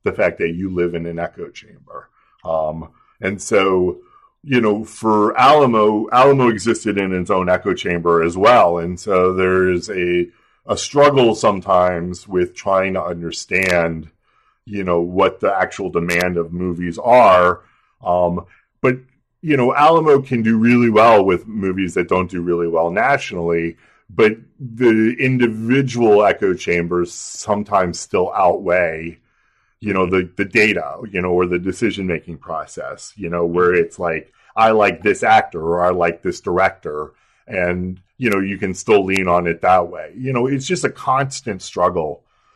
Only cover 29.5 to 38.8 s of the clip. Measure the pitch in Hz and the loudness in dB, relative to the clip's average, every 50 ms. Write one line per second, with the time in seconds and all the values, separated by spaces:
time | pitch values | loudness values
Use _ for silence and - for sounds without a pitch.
29.5 | _ _ _ _ _ _ - 101 98 95 95 87 92 92 90 87 - - 101 95 | _ _ _ _ _ _ -6 -4 -2 0 0 0 0 -2 -2 -2 -4 -6 -6 -2
30.5 | 90 113 104 107 101 87 78 69 78 87 117 110 98 92 90 90 90 87 92 87 | 0 0 0 0 0 -2 -6 -8 -10 -14 -14 -10 -6 -6 -4 -2 0 0 0 0
31.5 | 90 87 90 95 90 - 123 110 92 101 95 92 85 78 - - 82 78 - - | -2 -4 -4 -6 -6 -4 -4 -4 -4 -4 -6 -6 -6 -6 -8 -12 -18 -18 -14 -12
32.5 | 82 78 76 - - - 67 65 69 - - - - 107 98 82 87 87 87 87 | -10 -10 -10 -12 -14 -14 -14 -14 -14 -16 -18 -20 -16 -14 -10 -8 -4 -4 -2 -2
33.5 | 85 90 90 87 90 90 85 85 - - 92 85 80 80 - _ _ _ _ _ | 0 2 2 2 2 2 0 -2 -4 -8 -6 -6 -6 -6 -10 _ _ _ _ _
34.5 | - - 113 113 110 107 104 101 92 82 - 104 98 - - 113 110 110 104 - | -2 2 2 4 4 4 2 2 0 0 0 -2 0 0 2 4 4 4 2 0
35.5 | - 85 80 82 85 87 87 90 90 90 85 85 85 - - 92 87 - - 101 | -4 -6 -4 -2 -2 0 2 0 2 2 0 -2 -2 -4 -6 -8 -8 -6 -6 -4
36.5 | 90 90 92 95 - - - 85 76 76 76 71 _ _ _ _ _ _ _ - | 0 0 0 0 -2 -4 -12 -10 -10 -10 -10 -12 _ _ _ _ _ _ _ -10
37.5 | - 95 90 87 90 90 90 92 92 90 _ _ _ - 127 117 101 98 98 95 | -4 -2 -2 -2 -2 -4 -6 -8 -10 -12 _ _ _ -4 -2 0 0 0 -2 -2
38.5 | 101 92 101 95 92 - | -4 -4 -6 -6 -6 -4